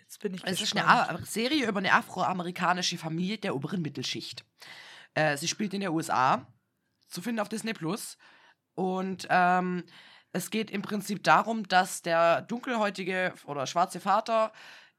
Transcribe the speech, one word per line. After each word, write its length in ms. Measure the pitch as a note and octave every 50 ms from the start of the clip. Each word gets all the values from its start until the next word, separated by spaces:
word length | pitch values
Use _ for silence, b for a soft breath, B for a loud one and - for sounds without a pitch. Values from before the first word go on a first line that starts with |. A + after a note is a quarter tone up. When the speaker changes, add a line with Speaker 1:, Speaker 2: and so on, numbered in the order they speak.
Speaker 1:
Jetzt 200 | _ - - -
bin 140 | - G3+ F#3
ich 100 | F3+ -
Speaker 2:
es 160 | F#3+ F#3 F3
ist 120 | G#3 - -
Speaker 1:
gespannt. 340 | G#3 E3 D#3+ G3+ A#3+ F#3+ -
Speaker 2:
eine 100 | D3+ F3
A-, 40 | -
Serie 440 | - - - A3+ B3+ D4+ D#4 B3 G#3+
über 100 | G3 G3+
eine 140 | F#3+ E3+
afroamerikanische 1040 | - G3+ G#3+ - - F3+ E3+ B2+ F#3 F3+ F3 F3 F3 F3 F3+ E3+ F3+ F3+ F3+ - F3+ E3+
Familie 400 | - E3+ D#3+ E3 F3+ F#3 A3 A3
der 160 | - G3 B2
oberen 260 | C3+ C3+ D3+ - F3
Mittelschicht. 640 | E3 C#3+ C3+ C3+ B2 - - A#2 - - - - - _ _ B B B B B B B B B B B B
Äh, 220 | - D#3 D3+ D3
sie 120 | C#3 D#3+ E3
spielt 260 | - - G#3+ G3 G3
in 60 | G3+
der 120 | G3 F#3
U 80 | D#3 E3
S 100 | D3+ -
A. 360 | - A#2 B2+ C3+ E3+ A#3+ - - _ _ _ _ _ _ _ _ _ _ _ -
zu 100 | - F3
finden 180 | F3 A#3 A#3 A3+
auf 80 | G3+ -
Disney 240 | A3+ A3 G3+ A3+ G#3+
Plus. 420 | - E3 D#3 F#3+ A#3+ - - - _ b b b b b b b b _ _ _
Und, 520 | - F#3 F#3 F#3 F#3 F#3 F#3+ F#3+ F3+ - -
ähm, 540 | D3 F#3 F3+ F3+ F3+ F3+ F3+ F3+ F3+ F3+ E3 B B B B B B B B B -
es 160 | F3+ F3+ -
geht 200 | - A3 A3 G#3+
im 100 | - G3+
Prinzip 420 | - - G#3 G#3 F#3 - G#3 F3+ -
darum, 440 | F3 D#3 F3 - G#3 A3+ A3 G#3 F3+
dass 320 | F#3 F3+ F#3 F3+ - -
der 380 | - F3 E3 E3 E3+ E3+ E3 B2+
dunkelhäutige 920 | - - G3+ - - C4+ B3 A3+ G#3+ G3+ G3 - G3 E3+ F#3 F#3 F#3 F3+ F3+ - -
oder 220 | - C#3+ D3 C3
schwarze 340 | C3 - E3+ F3+ F3+ - F3+
Vater 520 | - G3+ F#3+ G#3+ A3+ - A3+ A3 A3 G#3+ B B B B B B B B B